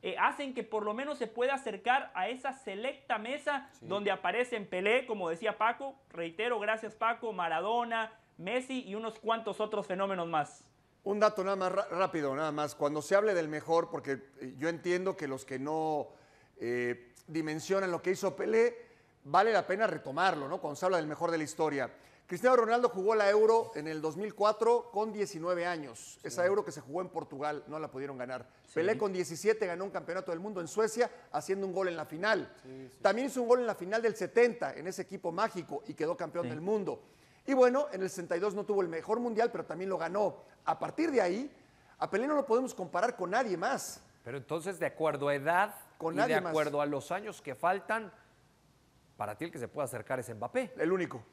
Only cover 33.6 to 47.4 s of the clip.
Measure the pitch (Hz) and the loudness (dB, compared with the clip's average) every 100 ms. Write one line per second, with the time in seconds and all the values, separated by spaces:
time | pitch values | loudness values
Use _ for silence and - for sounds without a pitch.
33.6 | 240 202 175 220 233 - 180 - 240 160 | 6 -2 -2 0 0 0 0 6 6 6
34.6 | 143 - 165 190 180 185 175 165 220 185 | -6 -6 -8 -8 -8 -6 -6 0 -2 -2
35.6 | 143 - - - 156 175 170 175 135 151 | -8 -8 -8 -4 -2 -2 -4 -4 -4 -4
36.6 | 170 214 180 123 - - _ _ - 262 | -2 0 0 -6 -10 -20 _ _ 0 6
37.6 | 247 254 294 190 190 - 170 175 202 196 | 8 6 0 -2 -4 -4 -2 0 0 -2
38.6 | 202 202 180 165 156 226 240 214 240 196 | 0 2 2 -2 -2 -2 0 2 2 0
39.6 | 165 160 190 185 165 190 202 131 - - | -6 -6 -4 -2 -2 0 0 -2 -18 -12
40.6 | - 165 156 - 330 262 185 190 277 - | -4 -2 -2 0 2 4 2 0 -4 -10
41.6 | - _ _ - 156 190 262 302 277 226 | -20 _ _ -6 -2 0 2 2 4 2
42.6 | 262 - 185 175 220 247 185 208 254 175 | 2 -6 -4 0 0 0 0 0 0 0
43.6 | 202 247 - - - _ - 135 123 156 | 0 -2 -4 -12 -18 _ -10 -10 -6 -6
44.6 | 165 180 156 - 156 147 143 143 143 175 | -4 -2 -4 0 0 2 0 0 4 4
45.6 | 208 - - _ 160 170 220 156 170 156 | 4 0 -20 _ -4 2 4 2 2 2
46.6 | 147 147 147 147 - 180 214 180 | 2 2 0 0 -4 -6 -6 -12